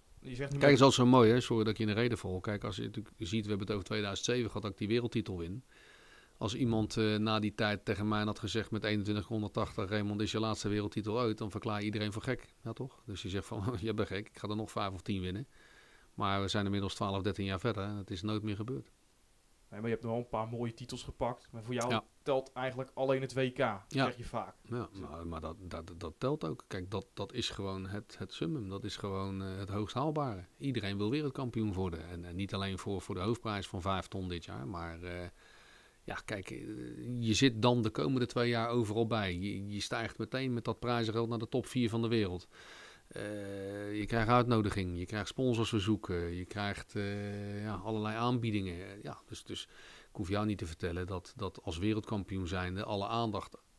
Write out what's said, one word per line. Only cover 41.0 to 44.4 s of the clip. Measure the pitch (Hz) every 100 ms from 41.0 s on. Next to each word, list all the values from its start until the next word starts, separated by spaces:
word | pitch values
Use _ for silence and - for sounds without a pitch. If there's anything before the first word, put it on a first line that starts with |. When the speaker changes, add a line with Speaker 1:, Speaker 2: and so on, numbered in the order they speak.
| 113 110 113
Speaker 2:
naar | 117
de | 113
top | 127 -
vier | 127 117
van | 113
de | 113
wereld. | 117 98 90 - - - - - - -
Eh, | - 104 104 98 98 98 101 104 107
je | 101
krijgt | 117 110
uitnodiging, | 123